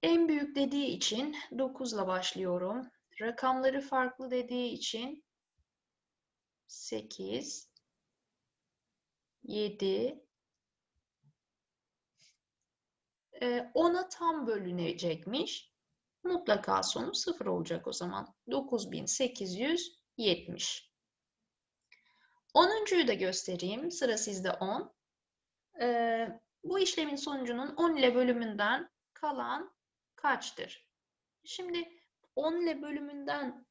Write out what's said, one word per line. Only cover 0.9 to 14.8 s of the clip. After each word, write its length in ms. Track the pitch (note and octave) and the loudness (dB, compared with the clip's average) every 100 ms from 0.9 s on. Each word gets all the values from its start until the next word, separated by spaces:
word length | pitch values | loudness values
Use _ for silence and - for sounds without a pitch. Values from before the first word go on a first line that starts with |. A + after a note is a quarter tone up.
| F#3 - A3 D4 D4 - A#3+ | 0 -2 0 -2 -4 -10 -2
dokuzla 480 | C4 C4 C4 G#3+ F#3 | -2 -2 -6 -2 0
başlıyorum. 840 | F#3 F#3 F#3 F#3 F3+ F3+ A3+ B3+ _ _ - | 0 -2 -2 0 0 0 -4 -8 _ _ -6
Rakamları 600 | A3 A#3 C4 C4 C4 C4+ | -6 0 2 4 2 2
farklı 500 | C#4 C4+ B3+ B3 C4 | 0 0 0 -2 -4
dediği 420 | B3 B3 B3 A#3+ | -2 -2 -2 -2
için 520 | A#3+ - A3 B3 D4+ _ _ _ _ _ _ _ _ _ _ _ _ _ _ _ | -2 -6 -6 -6 -10 _ _ _ _ _ _ _ _ _ _ _ _ _ _ _
sekiz, 1040 | - - A2 G#2+ - F#2+ A3 D4 - - _ _ _ _ _ _ _ _ _ _ _ _ _ _ _ _ _ | -14 -6 -6 -8 -10 -6 -6 -6 -10 -14 _ _ _ _ _ _ _ _ _ _ _ _ _ _ _ _ _
yedi, 840 | - G#3 G#3 G#3 G3 F#3+ A#3+ D4+ _ _ _ _ _ _ _ _ _ _ _ _ _ _ _ _ _ _ _ _ - _ _ _ _ _ _ _ _ _ _ - | -8 -4 -4 -2 0 2 0 -4 _ _ _ _ _ _ _ _ _ _ _ _ _ _ _ _ _ _ _ _ -20 _ _ _ _ _ _ _ _ _ _ -4
e, 280 | B3 A#3+ B3 | 0 0 0
ona 340 | - E4+ F4 F#4 | 4 6 4 0
tam 380 | - E4+ D#4+ A#3 | 0 0 2 0
bölünecekmiş. 1200 | G#3+ F#3 F3+ | -2 -2 -2